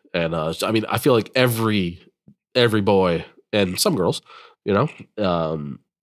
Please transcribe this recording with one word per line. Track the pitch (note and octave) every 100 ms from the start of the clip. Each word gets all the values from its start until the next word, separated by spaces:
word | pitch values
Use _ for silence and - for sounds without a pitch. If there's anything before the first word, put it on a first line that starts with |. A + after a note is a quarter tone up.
| _
And, | F2 E2
uh, | E2 D#2 E2
I | G2
mean, | A2 -
I | -
feel | D3
like | A#2+ G2+
every, | B2+ B2+ A2+ A2 G#2 F2 E2+ _ _ _ _ _
every | B2+ A#2+ A2
boy | G2 G2 F#2 E2 - _ -
and | G#2+ F#2+ F#2+
some | G#3+ C3
girls, | F2 D3+ _ - - _ -
you |
know, | G2 B2+ - - -
um, | G2 E2+ D#2+ D#2+ D2 B1+ _ _